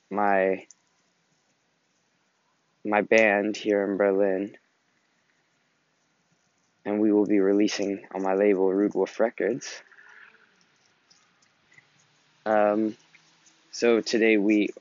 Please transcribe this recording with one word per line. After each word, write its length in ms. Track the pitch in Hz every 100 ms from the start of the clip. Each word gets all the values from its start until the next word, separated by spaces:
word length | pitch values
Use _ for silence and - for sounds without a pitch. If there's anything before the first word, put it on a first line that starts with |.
| -
my, 560 | 98 101 98 95 92 - _ _ _ _ _ _ _ _ _ _ _ _ _ _ _ _ _ _ _ _ _
my 180 | 104 104
band 540 | 92 110 110 101 104 104
here 280 | 107 101
in 120 | 98 98
Berlin, 600 | 101 95 101 92 104 - _ _ _ _ _ _ _ _ _ _ _ _ _ _ _ _ _ _ _ _ _ _
and 160 | 101 104
we 120 | 107
will 160 | 104 101
be 120 | 104
releasing 600 | 95 101 107 - 98 98 -
on 100 | 95
my 100 | 95
label, 400 | 95 104 92 95
Rude 220 | 98 104 95
Wolf 240 | 95 -
Records. 640 | 113 - 95 135 - - - - - - - _ _ _ _ _ _ _ _ _ _ _ _ _ _ - _ _ _ _ _ _
Um, 540 | 107 107 104 107 110 110 _ _ _ _ _ _ _
so 300 | - 120 113
today 360 | - 113 110 107
we, 320 | 101 107 101 -